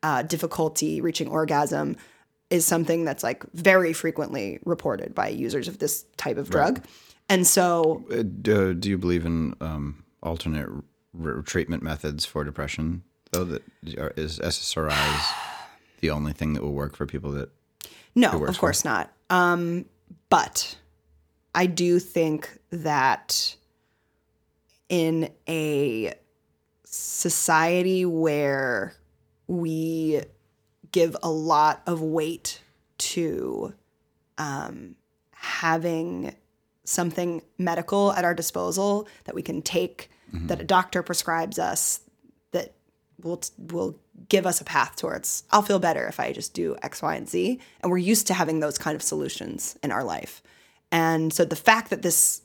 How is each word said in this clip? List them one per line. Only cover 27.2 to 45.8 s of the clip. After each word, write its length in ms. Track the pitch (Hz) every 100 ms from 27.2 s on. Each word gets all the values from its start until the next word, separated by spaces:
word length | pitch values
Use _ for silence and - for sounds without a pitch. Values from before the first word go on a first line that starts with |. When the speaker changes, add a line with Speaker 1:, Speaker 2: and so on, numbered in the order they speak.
| 175 165 - 160 165 180 180 185
Speaker 1:
where 920 | 180 165 160 147 143 135 135 117 95 - _ _ _ _ -
we 760 | 175 170 160 160 160 160 147 - - _ _ _ _ -
give 240 | - 165 -
a 80 | 170
lot 520 | 160 156 151 156 - -
of 140 | 170
weight 600 | 160 160 156 170 - - _ _ _ _
to, 760 | - - 165 - 64 57 - - _ _ _ _ _ -
um, 560 | 151 139 - - 92 - _ _ _
having 1000 | - - - 170 165 170 165 170 - - - _ _ _ _
something 580 | - - 175 160 175 170 - _
medical 540 | 180 170 170 196 202
at 120 | -
our 100 | 175
disposal 760 | 170 165 180 180 175 202 202 208 -
that 100 | -
we 80 | -
can 200 | - -
take, 480 | - 180 180 - - _ _
Speaker 2:
Mm-hmm. 140 | - 170
Speaker 1:
that 120 | 175
a 40 |
doctor 400 | 165 190 185 185
prescribes 520 | 170 175 - 165 165 190
us, 440 | - - - - _ _ _ _ _
that 240 | 175 - _ _ _ _ _
will, 180 | 165 175 - -
will 380 | 160 170 180 156 _ - -
give 160 | 196
us 160 | 185 170
a 40 |
path 320 | - 151 120 -
towards, 480 | - - - - -
"I'll 100 | 208
feel 160 | 202
better 300 | 202